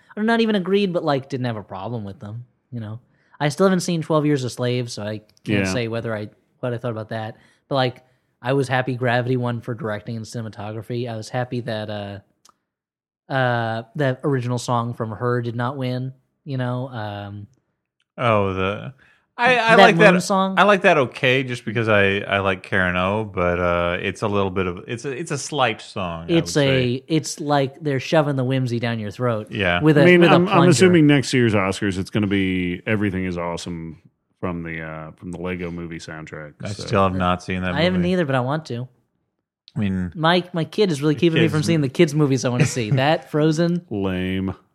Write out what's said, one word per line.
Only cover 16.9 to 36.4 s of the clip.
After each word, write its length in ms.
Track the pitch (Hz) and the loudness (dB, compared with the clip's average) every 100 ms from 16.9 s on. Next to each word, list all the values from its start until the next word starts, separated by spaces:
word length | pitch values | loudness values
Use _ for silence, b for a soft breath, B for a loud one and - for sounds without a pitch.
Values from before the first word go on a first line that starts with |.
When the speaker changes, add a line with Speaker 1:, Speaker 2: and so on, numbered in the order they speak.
| 117 107 101 101 101 101 _ _ _ _ _ _ - | -8 -8 -8 -10 -12 -16 _ _ _ _ _ _ -2
Speaker 3:
Oh, 360 | 123 107 98 | 2 2 2
the 400 | 92 95 104 123 - b b b - | 0 -2 -4 -10 -18 b b b 0
I, 180 | 240 247 | 2 4
I 120 | 226 | 6
Speaker 1:
That 40 | 226 | 8
Speaker 3:
like 180 | 196 170 | 8 8
Speaker 1:
Moon 180 | 208 | 6
Speaker 3:
that 60 | 180 | 6
Speaker 1:
song? 320 | - 190 190 190 | 2 0 2 4
Speaker 3:
I 20 | |
like 200 | 196 202 | 4 4
that 140 | 196 156 | 4 4
okay, 460 | 123 - 131 131 | 2 0 2 2
just 220 | 127 120 | 0 -6
because 240 | - 110 113 | -6 -2 4
I, 300 | 104 98 98 | 4 4 2
I 200 | 87 98 | 0 0
like 240 | 98 92 | 0 -2
Karen 340 | - 101 90 90 | -2 0 2 2
O, 280 | 92 107 | 0 0
but, 340 | 107 95 87 87 | -4 -2 0 2
uh, 380 | 87 87 87 90 | 2 2 0 -2
it's 220 | 98 90 | -4 -4
a 60 | 110 | -2
little 220 | 101 98 | 0 -2
bit 160 | 92 90 | -2 -4
of, 160 | 87 - | -4 -10
it's 180 | 120 | -10
a, 60 | 147 | -8
it's 220 | 127 165 | -8 -8
a 60 | 143 | -8
slight 420 | - 147 123 110 | -6 0 0 -2
song, 500 | - 107 90 82 82 | -10 -8 -6 -6 -2
I 40 | |
Speaker 1:
It's 200 | 165 165 | 0 0
Speaker 3:
would 80 | 151 | 0
Speaker 1:
a, 40 | 139 | 2
Speaker 3:
say. 360 | 131 123 127 - | 2 0 -4 -2
Speaker 1:
it's 320 | 160 - - | -2 -2 -8
like 400 | 147 143 135 - | -2 0 0 -4
they're 180 | 151 135 | -4 -4
shoving 380 | - 165 147 135 | 0 0 2 0
the 80 | |
whimsy 340 | 127 131 127 117 | 0 -2 -2 -2
down 220 | 117 117 | -4 -4
your 100 | 104 | -6
throat. 400 | - 123 110 107 | -4 -2 -2 -4
Speaker 3:
Yeah. 300 | 110 92 87 | -2 2 4
Speaker 1:
With 160 | 156 139 | 4 6
a, 40 | |
Speaker 2:
I 20 | |
mean, 160 | 175 180 | 8 8
Speaker 1:
with 100 | 170 | 8
a 40 | - | 6
Speaker 2:
I'm, 100 | 180 | 4
I'm 60 | |
Speaker 1:
plunger. 160 | 180 180 | 6 6
Speaker 2:
assuming 380 | 143 185 175 147 | 8 6 8 6
next 260 | 143 123 | 6 2
year's 180 | 131 117 | 2 4
Oscars, 440 | 101 95 95 104 92 | 4 0 0 -2 -2
it's 120 | 92 | -2
gonna 180 | 113 104 | -2 0
be 520 | 98 92 92 90 87 - | 0 0 -2 -2 -4 -2
Everything 380 | 107 104 92 | -2 0 -2
Is 120 | 92 87 | -4 -4
Awesome 640 | 87 85 - 85 82 80 _ _ _ _ | -6 -6 -8 -10 -10 -14 _ _ _ _
from 240 | 92 87 | -8 -6
the, 180 | 82 82 | -8 -10
uh, 280 | 80 78 78 - | -10 -12 -14 -14
from 160 | 90 | -12
the 60 | 85 | -10
Lego 280 | 90 92 87 | -8 -6 -8
Movie 260 | 85 85 82 | -8 -10 -12
soundtrack, 560 | - 80 78 78 | -14 -14 -14 -14